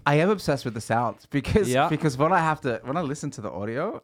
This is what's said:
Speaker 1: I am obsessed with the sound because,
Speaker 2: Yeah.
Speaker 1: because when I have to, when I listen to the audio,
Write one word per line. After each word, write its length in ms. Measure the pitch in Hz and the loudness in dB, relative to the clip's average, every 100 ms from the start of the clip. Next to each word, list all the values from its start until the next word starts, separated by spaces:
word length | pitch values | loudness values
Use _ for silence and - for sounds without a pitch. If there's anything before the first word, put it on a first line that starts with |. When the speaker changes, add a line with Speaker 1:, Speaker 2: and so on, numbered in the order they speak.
| 143 | 2
Speaker 1:
I 80 | 147 | 4
am 140 | 180 | 4
obsessed 340 | 208 - 135 123 | 0 0 -2 -4
with 80 | |
the 80 | 110 | -6
sound 460 | - 117 117 - - | -2 0 0 -6 -6
because, 400 | 143 - 220 180 | -4 2 2 4
Speaker 2:
Yeah. 200 | 127 151 | 2 2
Speaker 1:
because 280 | 151 156 127 | 2 0 2
when 160 | 156 | 2
I 60 | 185 | 4
have 200 | 160 151 | 2 0
to, 200 | 131 113 | -2 -4
when 140 | 123 160 | -4 -4
I 40 | |
listen 280 | 143 147 147 | -4 -4 -8
to 100 | - | -8
the 100 | 104 | -10
audio, 500 | 78 104 120 196 - | -8 -6 -4 -6 -8